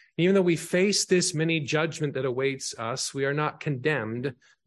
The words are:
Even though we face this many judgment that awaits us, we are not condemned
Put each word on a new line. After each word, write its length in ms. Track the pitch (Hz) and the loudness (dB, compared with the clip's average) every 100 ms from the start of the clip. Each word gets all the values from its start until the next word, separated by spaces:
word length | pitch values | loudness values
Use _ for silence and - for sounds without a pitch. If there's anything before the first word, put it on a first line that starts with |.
| _ - | _ 0
Even 180 | 180 196 | 4 4
though 80 | |
we 120 | 180 160 | 4 2
face 480 | - 185 202 190 | 0 2 2 2
this 300 | - 180 175 | 2 2 2
many 260 | 151 165 165 | 0 0 0
judgment 540 | 123 151 160 151 147 | 0 0 0 -2 -4
that 120 | 131 135 | -2 -2
awaits 520 | 123 135 131 - - | 0 -2 -2 -8 -6
us, 360 | 113 131 - | -6 -4 -6
we 120 | 139 135 | -2 -2
are 80 | |
not 260 | 143 151 - | 0 -2 -4
condemned 760 | 156 131 151 139 110 120 135 - _ _ | -4 -2 0 0 -2 -4 -6 -8 _ _